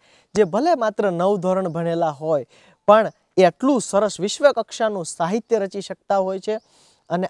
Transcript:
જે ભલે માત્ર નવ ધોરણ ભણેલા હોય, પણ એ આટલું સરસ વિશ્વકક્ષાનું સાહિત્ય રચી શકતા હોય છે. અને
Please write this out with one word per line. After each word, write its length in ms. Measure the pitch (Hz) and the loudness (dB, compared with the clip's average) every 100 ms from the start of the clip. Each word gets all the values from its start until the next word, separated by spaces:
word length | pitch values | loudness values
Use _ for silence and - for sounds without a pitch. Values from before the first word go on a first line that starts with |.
| _ _ _ | _ _ _
જે 100 | 208 | 0
ભલે 300 | 196 196 311 | 2 2 2
માત્ર 360 | 311 220 208 202 | 2 0 0 -2
નવ 260 | 170 185 208 | 2 0 0
ધોરણ 320 | 180 185 185 | 0 0 -2
ભણેલા 420 | 160 170 170 165 | -4 -4 0 -2
હોય, 360 | 139 160 151 120 _ _ _ - | -2 -2 -2 -2 _ _ _ 2
પણ 240 | 214 190 - _ - | 4 2 -6 _ 4
એ 80 | |
આટલું 360 | 185 - 262 269 | 4 4 0 0
સરસ 400 | - 196 208 - | 0 0 0 -2
વિશ્વકક્ષાનું 840 | 196 - 285 233 214 - 220 202 | -6 2 2 2 -6 -4 -4 -4
સાહિત્ય 540 | 160 - 170 226 - 220 | -8 -6 -4 -4 -2 -2
રચી 220 | 196 196 | -2 -8
શકતા 360 | - 190 - 196 | -12 -12 -2 -2
હોય 220 | 185 190 | 0 -4
છે. 220 | 208 220 _ _ _ _ - | -6 -6 _ _ _ _ -6
અને 200 | 175 185 | -4 -4